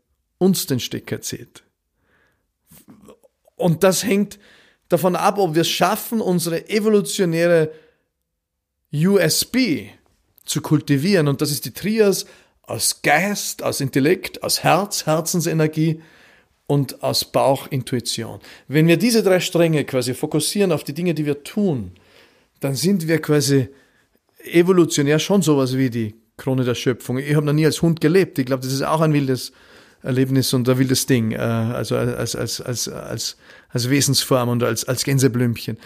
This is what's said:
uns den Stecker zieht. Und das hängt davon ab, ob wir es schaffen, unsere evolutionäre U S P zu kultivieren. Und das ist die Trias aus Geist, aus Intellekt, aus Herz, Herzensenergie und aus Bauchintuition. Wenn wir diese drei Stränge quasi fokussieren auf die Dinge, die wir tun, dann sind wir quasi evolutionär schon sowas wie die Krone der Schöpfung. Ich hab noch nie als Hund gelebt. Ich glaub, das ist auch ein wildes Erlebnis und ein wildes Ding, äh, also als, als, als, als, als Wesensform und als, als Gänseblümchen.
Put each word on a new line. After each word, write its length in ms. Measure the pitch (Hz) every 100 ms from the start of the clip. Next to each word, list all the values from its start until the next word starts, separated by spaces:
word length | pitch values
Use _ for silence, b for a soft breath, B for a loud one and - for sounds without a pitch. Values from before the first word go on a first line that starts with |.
| _ _ _ _
uns 280 | 185 175 -
den 140 | 127
Stecker 420 | - 117 - 110
zieht. 400 | - - - - _ _ _ _ _ _ _ _ _ _ _ - - - - - _ _ _
Und 280 | - 180 160
das 200 | 190 180
hängt 340 | 190 196 202 - b b b b -
davon 260 | 175 185
ab, 240 | 175 196 202
ob 160 | 180
wir 80 | 156
es 80 | 160
schaffen, 500 | - 180 208 - 226
unsere 480 | 185 180 165 165 -
evolutionäre 1040 | 214 208 208 - - 175 165 170 165 156 B B B B _ _ _ _ _ _ _ _
U 240 | 147 180 202
S 280 | 160 -
P 460 | - 254 233 123 92 - _ _ _ _
zu 160 | - 143
kultivieren. 680 | - 147 - 139 180 190 147
Und 120 | 135
das 120 | 139
ist 120 | 123
die 60 | -
Trias 560 | - 185 220 202 190 - b b b
aus 380 | - 107 - -
Geist, 600 | - 151 196 202 - -
aus 180 | 131 117
Intellekt, 600 | 135 139 143 190 - -
aus 220 | - -
Herz, 420 | 147 160 202 - -
Herzensenergie 960 | 156 165 180 165 160 156 156 160 160 B B B B B _ -
und 360 | 143 131 -
aus 220 | 135 113
Bauchintuition. 1160 | - 131 123 135 - 135 - 123 - - 110 104 B B -
Wenn 220 | 143 160
wir 100 | 165
diese 240 | 233 226
drei 160 | 190 185
Stränge 460 | - 165 170 151
quasi 300 | 131 131 127
fokussieren 580 | 127 151 151 151 208 196
auf 100 | 151
die 120 | -
Dinge, 200 | 147 180
die 120 | 151 147
wir 180 | 143
tun, 480 | - 214 202 131 92 - b b b b b _
dann 160 | 139
sind 320 | 131 170 202 160
wir 160 | 160
quasi 460 | 156 147 127 139 123 b b b b b _ _
evolutionär 800 | - 170 175 180 160 - 143 151
schon 220 | 156 196
sowas 360 | 156 139 127 131
wie 120 | 131
die 260 | 117 107 - _ -
Krone 280 | - 131
der 100 | 123
Schöpfung. 440 | 117 135 120 - 127
Ich 180 | 143 151
hab 80 |
noch 80 | 147
nie 120 | 151
als 160 | 156 135
Hund 200 | 170 160
gelebt. 380 | 151 185 165 -
Ich 60 | 127
glaub, 140 | 131
das 120 | 131
ist 100 | 135
auch 180 | 147 160
ein 120 | 160
wildes 400 | 147 135 127 - b b b b b
Erlebnis 500 | - 131 131 135 120
und 160 | 131 123
ein 80 | 127
wildes 300 | 131 - -
Ding, 260 | 127 110
äh, 60 | 123
also 580 | 120 113 113 127 123 120
als, 400 | 123 123 120 120
als, 240 | 120 -
als, 280 | - 117 -
als, 480 | - - 117 - - B B B
als 180 | 123 120
Wesensform 600 | 143 135 131 - 131 120
und 120 | 120
als, 220 | 120 117
als 180 | - 123
Gänseblümchen. 760 | - 135 131 120 120 113 - 110